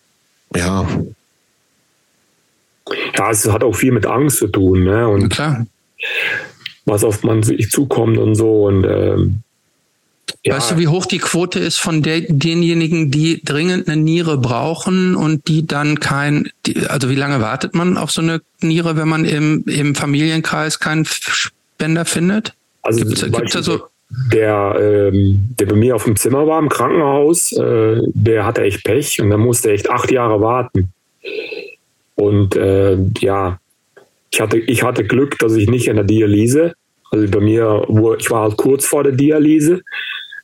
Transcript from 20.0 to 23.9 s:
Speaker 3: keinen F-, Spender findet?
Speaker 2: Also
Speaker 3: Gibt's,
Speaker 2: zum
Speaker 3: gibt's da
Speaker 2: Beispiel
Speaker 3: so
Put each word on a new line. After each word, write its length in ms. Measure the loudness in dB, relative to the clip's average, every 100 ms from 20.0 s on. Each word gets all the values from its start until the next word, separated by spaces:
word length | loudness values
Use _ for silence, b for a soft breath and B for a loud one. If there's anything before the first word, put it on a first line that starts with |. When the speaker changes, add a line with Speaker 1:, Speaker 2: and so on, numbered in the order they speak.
| -2 0 0 0 -2 -4 -4 -4
Speaker 3:
keinen 240 | -4 -2
F-, 480 | -2 -6 -6 -4 -6 _ _ -6
Spender 300 | -2 -2 -2
findet? 500 | -2 0 -2 -4 -12 _ _
Speaker 2:
Also 200 | -2 0 0
Speaker 3:
Gibt's, 140 | -2
Speaker 2:
zum 120 | -2
Speaker 3:
gibt's 220 | -4 -4
da 60 | -4
Speaker 2:
Beispiel 40 |
Speaker 3:
so 220 | -4 -4 -8